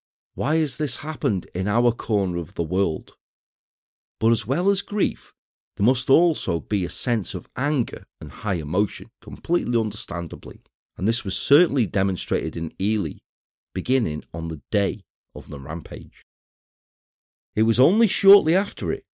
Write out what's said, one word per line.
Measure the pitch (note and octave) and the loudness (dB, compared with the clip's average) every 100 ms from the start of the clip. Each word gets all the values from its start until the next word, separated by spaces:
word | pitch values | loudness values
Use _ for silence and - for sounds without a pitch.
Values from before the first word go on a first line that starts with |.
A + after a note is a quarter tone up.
| _ _ _ | _ _ _
"Why | - A#2 D#3+ | -6 -2 0
has | D3+ - | -2 -2
this | D3+ - | -4 -4
happened | D3+ D3 C#3 G2 - | -6 -2 0 0 -2
in | F2+ F#2+ | -4 0
our | G#2+ B2 | 2 2
corner | A#2 - G#2 F#2+ F2 | 0 0 0 0 -2
of | E2+ | -4
the | - | -6
world?" | D#2+ F#2 F#2 D#2 - _ _ _ _ _ _ _ _ _ _ _ | -2 0 0 -2 -8 _ _ _ _ _ _ _ _ _ _ _
But | A2+ | 2
as | A#2 G#2 | 2 2
well | D3+ F#3 | 0 2
as | G3 | 0
grief, | - G#3 F#3+ - - _ _ _ _ - | -2 -2 -2 -2 -14 _ _ _ _ 0
there | G#2 | 2
must | C3 - | 2 4
also | C#3+ F3 D3 - E2 | 6 6 2 0 -2
be | - G2+ | 0 -2
a | E2 | -2
sense | - - A#2 F2+ | -2 0 0 -2
of | F#2 - - | -6 -8 -6
anger | C#3+ D3+ A#2 - - _ | -2 0 -2 -6 -14 _
and | D2+ | -14
high | - A2 | -8 -4
emotion, | F2+ D2 F2+ G#2 - - _ | -2 0 0 0 -4 -14 _
completely | - - - F3 - A#2 | -14 -12 -4 -2 0 -2
understandably. | A2 - - F2 E2+ - - - - _ _ - | -2 -4 -8 -6 -6 -10 -12 -16 -20 _ _ -4
And | G2+ | 0
this | A#2 | 0
was | G2 - | 0 0
certainly | - D3 F3 C#3 G2+ | 4 4 4 2 0
demonstrated | G2+ G2 F#2 - F#2 D#2 E2 | 0 0 -2 -2 -2 -2 -4
in | E2 - | -8 -4
Ely, | G2 A2 D#2+ - _ _ _ _ _ | -2 0 -2 -8 _ _ _ _ _
beginning | F#2+ F2+ C3 F#2+ D2+ - | -8 0 0 0 -4 -6
on | E2 E2 | -8 -6
the | D#2+ - | -8 -2
day | G#2 G2 - - _ _ D2 | 0 0 -2 -12 _ _ -14
of | D#2 | -10
the | C#2+ | -10
rampage. | C#2 E2+ - D#2+ D#2 - _ _ _ _ _ _ _ _ _ _ _ _ _ | -8 -8 -8 -12 -12 -18 _ _ _ _ _ _ _ _ _ _ _ _ _
It | - | 0
was | A2 A2 | 2 4
only | C3+ G#3+ G#3+ | 4 6 2
shortly | - G3 G3+ D#3 F3+ | 4 6 8 6 0
after | G3 - F2 | -2 -4 -4
it, | - - | -4 -6